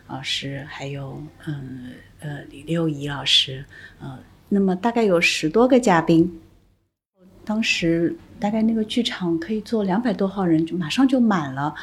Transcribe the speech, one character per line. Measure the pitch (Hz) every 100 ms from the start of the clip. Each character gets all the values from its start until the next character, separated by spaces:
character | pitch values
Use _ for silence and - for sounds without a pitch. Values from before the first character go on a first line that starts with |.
| -
老 | 135
师， | 139 - 139 139 147
还 | - 139
有， | 139 139 139 151 - -
嗯， | 143 131 127 123 123 - -
呃， | 151 143 -
李 | 139
六 | 147 170 165
仪 | 143 143
老 | 143 131
师， | - - 131 139 - - -
呃， | 139 127 - - -
那 | 202
么 | 190
大 | 185 240
概 | 233
有 | 220 175
十 | 175 - 156
多 | 214 254
个 | 254
嘉 | 240 175
宾。 | 160 165 175 - - _ _ _ _ _ _ _ - - -
当 | 214
时 | 226 - 170 165 170 - - -
大 | 208
概 | 220
那 | 220
个 | 220
剧 | 214 -
场 | 226 - 180 165
可 | 165
以 | 220
坐 | 208 226
两 | 202 185
百 | 247
多 | 185 196
号 | 196 185
人， | 160
就 | 165 180
马 | 156
上 | - 262
就 | 254
满 | 233 190 143 131
了。 | 147 -